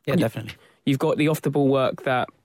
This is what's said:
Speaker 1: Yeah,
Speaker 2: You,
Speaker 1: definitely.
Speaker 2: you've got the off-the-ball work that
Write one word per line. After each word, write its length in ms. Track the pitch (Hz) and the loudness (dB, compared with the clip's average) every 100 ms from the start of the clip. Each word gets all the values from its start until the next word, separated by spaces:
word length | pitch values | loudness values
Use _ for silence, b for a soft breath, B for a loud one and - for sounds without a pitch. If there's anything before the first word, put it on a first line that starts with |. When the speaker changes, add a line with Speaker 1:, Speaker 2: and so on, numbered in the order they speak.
| - | -2
Speaker 1:
Yeah, 100 | 170 | 0
Speaker 2:
You, 40 | |
Speaker 1:
definitely. 320 | 113 113 110 - b b - | 0 -2 -12 -16 b b -2
Speaker 2:
you've 140 | 135 | 0
got 180 | 156 - | 0 2
the 100 | 151 | 0
off-the-ball 400 | 151 147 143 139 | 0 -2 2 2
work 360 | 135 131 - | 2 0 -2
that 260 | 139 127 - - | -2 -2 -2 -8